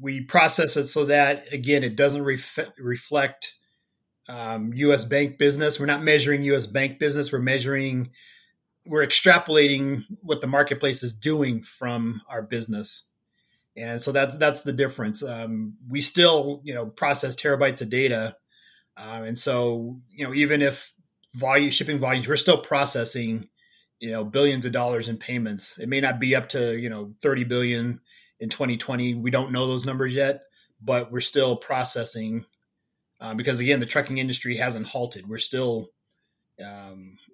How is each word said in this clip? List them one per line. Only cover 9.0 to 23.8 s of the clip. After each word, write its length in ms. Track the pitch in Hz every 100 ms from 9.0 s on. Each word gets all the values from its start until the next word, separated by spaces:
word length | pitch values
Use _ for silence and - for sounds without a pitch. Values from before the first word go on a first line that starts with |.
| 143
extrapolating 960 | - 185 170 165 156 143 139 139 135 - 202
what 180 | 170 147
the 60 | 135
marketplace 560 | 139 143 127 143 123
is 100 | 123
doing 480 | 107 151 156 135 113
from 640 | - - 127 120 117 104 -
our 100 | 117
business. 680 | 104 120 113 104 107 - - _ _ _ _ _ _ -
And 240 | 117 117
so 100 | 143
that, 260 | 139 135 147
that's 240 | 151 143
the 100 | 147
difference. 500 | 127 135 135 107 107
Um, 540 | 135 117 113 110 107 - 127
we 140 | 139
still, 640 | 143 175 175 160 139 143
you 80 | 143
know, 140 | 123 113
process 500 | - 147 139 135 123
terabytes 460 | 151 139 139 127
of 80 | 117
data. 460 | 123 135 117 110 - _ _ _ _ _ -
Um, 280 | 110 113
and 140 | 113 120
so, 640 | 143 123 120 117 117 127 _
you 180 | - 131
know, 60 |
even 300 | 135 147 147
if 320 | 139 135 - _ _ _ _
volume, 360 | 123 131 139 143
shipping 280 | 127 143 143
volumes, 260 | 127 127 120
we're 100 | 147
still 220 | - 165
processing, 920 | - 139 139 127 113 127 117 113 - _ _ _